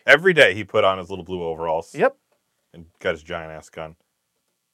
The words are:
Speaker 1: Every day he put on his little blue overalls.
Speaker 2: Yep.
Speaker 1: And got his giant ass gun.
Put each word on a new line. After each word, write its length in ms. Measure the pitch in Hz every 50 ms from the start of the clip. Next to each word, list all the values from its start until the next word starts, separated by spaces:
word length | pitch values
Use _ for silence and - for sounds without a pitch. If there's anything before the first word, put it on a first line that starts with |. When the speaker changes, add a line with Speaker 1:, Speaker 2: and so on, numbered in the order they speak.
| -
Speaker 1:
Every 280 | 123 135 147 170 190 175
day 200 | 151 127 98 92
he 120 | 107 104
put 180 | - - 110 101
on 140 | 95 95 95
his 120 | 90 82
little 140 | 98 92 85
blue 200 | 90 92 90 85
overalls. 520 | 82 80 80 82 85 80 82 82 - -
Speaker 2:
Yep. 220 | 147 208 277 - _ _ _ _ _ _ _ _ _ _ _ -
Speaker 1:
And 140 | 85 82 82 _ _
got 120 | - 95 85
his 100 | 80 80
giant 300 | 85 87 85 80 80 78
ass 160 | 78 - -
gun. 260 | - 85 80 78 82 _ _ _ _ _ _ _ _ _ _ _ _ _ _ _